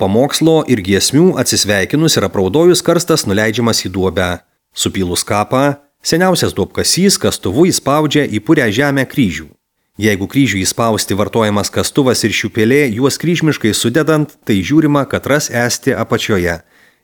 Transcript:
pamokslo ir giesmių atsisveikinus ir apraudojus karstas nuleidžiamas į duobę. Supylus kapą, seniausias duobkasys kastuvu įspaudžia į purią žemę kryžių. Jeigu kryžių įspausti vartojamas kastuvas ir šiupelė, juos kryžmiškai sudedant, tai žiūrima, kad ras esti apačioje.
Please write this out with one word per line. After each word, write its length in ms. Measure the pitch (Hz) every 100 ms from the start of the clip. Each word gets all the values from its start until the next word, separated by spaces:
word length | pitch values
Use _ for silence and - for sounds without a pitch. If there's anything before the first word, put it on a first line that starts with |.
pamokslo 600 | 98 107 139 - 160 160 -
ir 160 | 120
giesmių 540 | 92 95 - 139 180 139
atsisveikinus 800 | 117 95 95 101 92 143 160 135
ir 80 | 98
apraudojus 560 | 104 95 143 175 170
karstas 460 | - 170 - 160 110
nuleidžiamas 560 | 98 110 110 117 104 -
į 80 |
duobę. 380 | 95 92 85 90 85 _ _ _
Supylus 480 | - - 98 90 85 -
kapą, 520 | 104 104 131 143 139 _ _
seniausias 560 | - 165 185 175 107 -
duobkasys 640 | 92 - - - 196 -
kastuvu 480 | 107 - 101 107 180
įspaudžia 560 | - - 147 151 147 139
į 160 | 104
purią 280 | - 156 120
žemę 320 | 104 143 139 127
kryžių. 420 | - 104 76 76 _ _ _ _ -
Jeigu 300 | 107 98 95
kryžių 300 | 135 131 98
įspausti 520 | 92 - 117 104 - 98
vartojamas 520 | 101 117 107 104 92
kastuvas 520 | - 92 - 131 113
ir 80 | 110
šiupelė, 540 | - 104 110 110 143 139
juos 240 | 107 135 -
kryžmiškai 540 | 156 165 156 135 110 98
sudedant, 560 | - 139 151 156 147 - -
tai 140 | 101
žiūrima, 400 | 90 151 151 147 131
kad 160 | 101 -
ras 220 | 147 -
esti 400 | 117 120 - 135
apačioje. 720 | 101 113 113 - 101 87 82 _ _ _ _